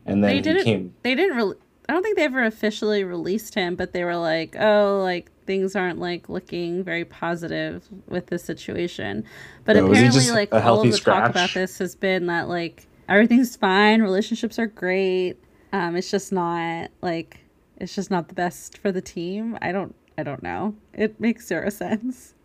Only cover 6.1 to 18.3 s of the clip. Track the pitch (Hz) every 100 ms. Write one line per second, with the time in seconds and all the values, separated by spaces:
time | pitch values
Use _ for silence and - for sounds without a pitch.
6.1 | 175 - 180 185 175 170 175 185 170 170
7.1 | - 170 170 165 160 156 175 _ 190 -
8.1 | 180 - 175 - 165 - 190 175 - -
9.1 | 208 220 - - - - - 95 101 123
10.1 | 131 131 233 101 110 113 117 123 110 -
11.1 | 95 117 180 180 185 185 - 180 - 190
12.1 | 185 175 170 - 175 165 - _ _ -
13.1 | 196 233 240 240 - 202 190 214 226 214
14.1 | 190 214 226 226 - 226 - 180 185 190
15.1 | 185 180 - _ _ _ 196 175 170 185
16.1 | 202 - 190 170 170 165 165 - _ 180
17.1 | 165 160 - _ _ _ _ 185 - 185
18.1 | 185 160